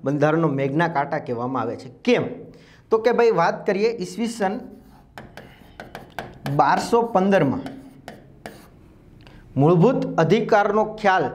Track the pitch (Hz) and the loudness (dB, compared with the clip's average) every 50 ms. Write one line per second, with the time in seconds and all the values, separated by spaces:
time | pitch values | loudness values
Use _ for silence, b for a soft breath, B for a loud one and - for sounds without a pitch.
0 | - 131 143 147 139 151 156 165 165 156 135 139 135 139 135 151 170 165 165 139 | -4 -2 -2 0 2 2 2 2 0 0 0 0 -2 -2 0 0 0 0 0 -2
1 | 143 139 160 151 135 - 123 113 120 127 135 127 113 113 110 - - 131 - - | -2 -2 -4 -8 -6 -6 -8 -6 -6 -6 -4 -4 -4 -6 -6 -10 -12 -18 -20 -8
2 | _ - 247 196 131 - - - - - B B B B B B B B - 220 | _ 2 2 2 2 -4 -8 -12 -16 -20 B B B B B B B B -2 2
3 | 220 247 233 226 240 233 220 - 165 196 208 - - - 202 185 208 226 226 - | 2 2 2 4 4 4 4 4 2 0 0 -2 -4 -4 -2 0 0 -2 -2 -4
4 | 185 180 - - 233 220 - - 214 190 202 254 - - - - - - - - | -8 -10 -6 -6 -6 -6 -4 -4 -4 -4 -4 -6 -10 -14 -20 -20 -20 -20 -20 -20
5 | - _ _ - - - B B B B B B B B B B - - - - | -20 _ _ -20 -20 -20 B B B B B B B B B B -20 -18 -18 -20
6 | - - - - - - - - - - 139 147 147 139 170 185 - - - 233 | -20 -16 -14 -14 -14 -14 -16 -12 -8 -6 0 0 2 2 2 0 0 0 0 0
7 | 233 226 - 190 185 196 196 190 156 135 117 - - - - - - - - - | 0 2 0 0 2 4 4 4 2 2 0 -4 -8 -12 -14 -16 -20 -20 -20 -20
8 | - - - - - - - - - - - - - - - - - - - - | -20 -20 -20 -20 -20 -20 -20 -20 -20 -20 -20 -20 -20 -20 -20 -20 -20 -20 -20 -20
9 | - - - - B B B B B B - 131 139 156 180 170 165 240 269 262 | -20 -20 -20 -20 B B B B B B -2 2 4 4 6 6 6 4 4 2
10 | - - - - 165 156 190 226 220 214 - 208 208 220 202 214 214 214 - - | -2 -4 0 0 2 4 4 2 2 2 2 2 4 2 0 0 0 -2 -4 -2
11 | - 196 185 190 156 247 - | 0 2 2 2 0 -2 -6